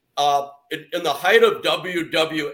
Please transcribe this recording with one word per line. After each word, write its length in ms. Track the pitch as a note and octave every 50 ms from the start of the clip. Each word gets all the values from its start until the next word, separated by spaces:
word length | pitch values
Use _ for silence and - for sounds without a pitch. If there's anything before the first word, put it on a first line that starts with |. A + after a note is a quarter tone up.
| _ _ -
Uh, 320 | C#3 C#3+ D3 C#3+ C#3+ C#3 - - - _ -
in, 140 | D#3 D3+ D#3 -
in 100 | F3 F3
the 100 | E3+ D#3
height 300 | C#3 - E3+ F#3 G#3+ A3+
of 200 | A#3 G#3+ G3+ -
W 480 | - D#3 D#3+ - D3+ F#3 F3+ E3+ D#3+ C#3+
W 420 | - E3 D#3+ D#3 D#3 D#3 D3 D3+